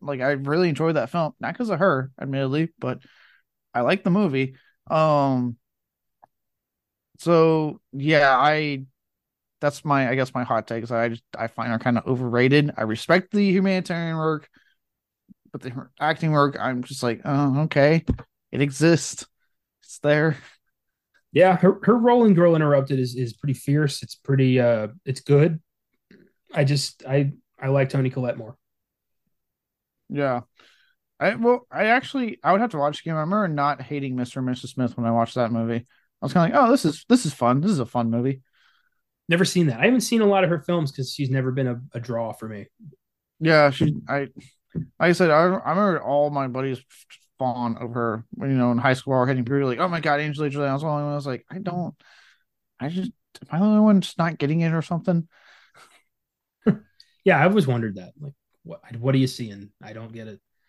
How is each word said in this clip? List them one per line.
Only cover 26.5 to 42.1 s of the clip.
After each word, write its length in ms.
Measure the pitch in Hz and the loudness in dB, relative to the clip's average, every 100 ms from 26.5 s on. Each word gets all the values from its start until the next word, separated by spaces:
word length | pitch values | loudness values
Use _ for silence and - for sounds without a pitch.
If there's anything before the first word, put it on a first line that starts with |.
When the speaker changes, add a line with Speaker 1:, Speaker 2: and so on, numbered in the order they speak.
Speaker 2:
I 100 | - | -2
just, 400 | 139 143 - - 131 | 0 0 -2 -10 -4
I, 260 | 139 139 - _ _ | 0 0 -4 _ _
I 60 | 135 | -2
like 220 | 139 135 | 0 0
Toni 200 | 139 127 | 0 -2
Collette 280 | 131 123 117 | -2 -6 -8
more. 180 | 113 - _ _ _ _ _ _ _ _ _ _ _ _ _ _ - | -12 -18 _ _ _ _ _ _ _ _ _ _ _ _ _ _ -10
Speaker 1:
Yeah. 320 | 143 139 120 - _ _ _ _ _ _ _ | -4 -2 -2 -6 _ _ _ _ _ _ _
I, 160 | 175 233 | -2 0
well, 320 | 233 247 - | 2 0 -2
I 180 | 147 214 | -2 2
actually, 520 | 247 - 269 233 - | 2 0 -4 -6 -2
I 80 | 151 | 0
would 100 | 196 | 2
have 100 | 233 | 0
to 80 | 156 | 0
watch 200 | 143 147 | -2 -2
it 20 | |
again. 140 | 170 160 | -6 -4
I 20 | |
remember 280 | 156 208 190 | -2 -2 -2
not 320 | 147 143 131 | 0 -2 -2
hating 340 | - 147 135 127 | -6 -8 -6 -6
Mister 240 | 123 139 | -6 -6
and 80 | 127 | -6
Missus 240 | 127 127 | -6 -8
Smith 260 | - 123 123 | -6 -6 -2
when 80 | 117 | 0
I 60 | |
watched 240 | 117 113 127 | 0 0 -2
that 160 | 117 | -2
movie. 340 | 117 113 113 - _ _ _ | -2 -2 -4 -8 _ _ _
I 40 | 139 | -2
was 80 | |
kinda 120 | 180 165 | 2 2
like, 60 | 285 | 4
"Oh, 160 | 233 | 4
this 140 | 277 165 | 4 0
is, 200 | 147 - | -4 0
this 160 | 247 160 | 0 0
is 80 | |
fun. 280 | - 120 131 | -2 0 2
This 100 | 185 | 0
is 80 | 170 | -2
a 60 | 113 | -2
fun 240 | 123 117 | -4 -2
movie." 320 | 117 127 135 _ _ _ _ _ _ _ _ - | -2 -4 -6 _ _ _ _ _ _ _ _ -4
Speaker 2:
Never 180 | 170 180 | 0 2
seen 220 | 180 160 | 2 0
that. 120 | 117 | 2
I 60 | 202 | 2
haven't 160 | 254 | 2
seen 200 | - 226 | 2 2
a 40 | 208 | 4
lot 180 | 196 | 4
of 60 | 180 | 2
her 100 | 170 | 0
films 320 | 156 175 143 | -2 -2 -2
'cause 220 | - 127 | -6 -10
she's 160 | - 135 | -6 -2
never 220 | 135 131 | -2 -2
been 160 | 131 127 | -2 -4
a, 120 | 120 131 | -4 -10
a 60 | 123 | -12
draw 340 | 117 | -8